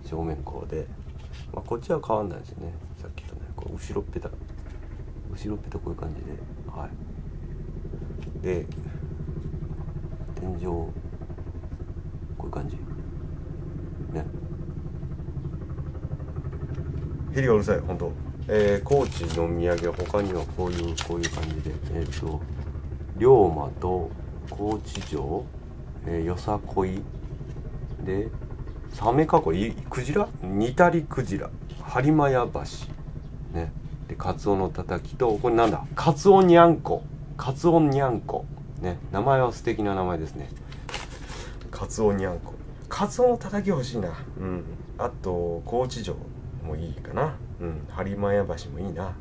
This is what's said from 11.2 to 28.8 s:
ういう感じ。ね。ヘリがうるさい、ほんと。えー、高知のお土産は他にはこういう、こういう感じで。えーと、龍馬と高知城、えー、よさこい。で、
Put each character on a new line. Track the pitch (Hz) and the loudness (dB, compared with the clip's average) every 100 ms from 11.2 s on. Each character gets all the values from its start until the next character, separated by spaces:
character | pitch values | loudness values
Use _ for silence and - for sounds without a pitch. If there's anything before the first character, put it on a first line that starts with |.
| - - - - - - - - - - - - | -8 -8 -8 -8 -8 -8 -8 -8 -8 -8 -8 -8
う | - | -6
い | |
う | |
感 | - - | -6 -6
じ。 | - - - - - - - - - - - - - - | -6 -8 -8 -8 -8 -8 -8 -8 -8 -8 -8 -8 -8 -6
ね。 | 80 80 - - - - - - - - - - - - - - - - - - - - - - - - - - - - - - | -6 -6 -6 -8 -8 -8 -8 -8 -8 -8 -6 -6 -6 -6 -6 -6 -6 -6 -4 -4 -4 -4 -6 -6 -6 -6 -4 -4 -4 -4 -4 -2
ヘ | 135 | 2
リ | 127 | 6
が | |
う | 107 | 6
る | |
さ | 101 90 | 6 2
い、 | |
ほ | 87 | 2
ん | 90 | -2
と。 | 85 69 - - - | -2 -4 -6 -6 2
え | 107 104 101 | 4 6 4
ー、 | |
高 | - 143 127 | 4 4 4
知 | - 85 82 | -2 -2 0
の | 85 | 2
お | |
土 | 85 87 | 2 2
産 | 85 85 | 4 2
は | 80 | 0
他 | 80 104 | 2 2
に | 101 | 2
は | 87 73 - | 0 -2 -2
こ | 90 | 0
う | |
い | 87 | 0
う、 | 85 82 - | -2 -2 -2
こ | 85 | -2
う | |
い | 85 | -2
う | |
感 | 80 80 | -2 -2
じ | 76 | -2
で。 | 73 69 - | -4 -4 -4
え | 85 | -2
ー | 80 - | -2 -2
と、 | 80 76 - - - - - - - 95 | -2 -4 -4 -6 -6 -6 -8 -8 -8 6
龍 | 117 | 10
馬 | 131 92 76 71 65 | 10 10 4 -2 -2
と | 90 92 82 - - - - | -2 0 -2 -6 -8 -8 -8
高 | - 104 107 - | -4 -2 -2 -4
知 | - | -8
城、 | - - - 92 - - - - - - 80 | -4 -4 -2 -2 -4 -10 -12 -12 -10 -8 -2
え | 85 | 0
ー、 | |
よ | 85 90 | 0 -2
さ | - 104 - | -2 -2 0
こ | - 95 | 0 0
い。 | 95 - - - - - - - - - - 90 | -2 -6 -8 -8 -8 -8 -8 -8 -8 -8 -6 -2
で、 | 95 107 - - - - - | -2 -2 -6 -8 -8 -8 -8